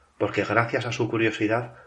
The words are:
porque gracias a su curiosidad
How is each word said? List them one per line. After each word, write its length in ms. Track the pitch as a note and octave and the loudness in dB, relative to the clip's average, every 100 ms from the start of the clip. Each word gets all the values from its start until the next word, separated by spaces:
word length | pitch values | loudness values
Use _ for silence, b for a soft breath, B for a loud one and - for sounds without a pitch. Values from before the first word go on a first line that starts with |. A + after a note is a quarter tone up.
| b - | b -4
porque 260 | G#2 - | -2 0
gracias 420 | F#2+ G#2+ A#2+ C3 A#2+ | 0 2 2 0 -2
a 60 | |
su 180 | - A#2+ | -2 -2
curiosidad 680 | A2+ A2+ - G#2 A2+ B2 B | 0 0 2 0 0 -2 B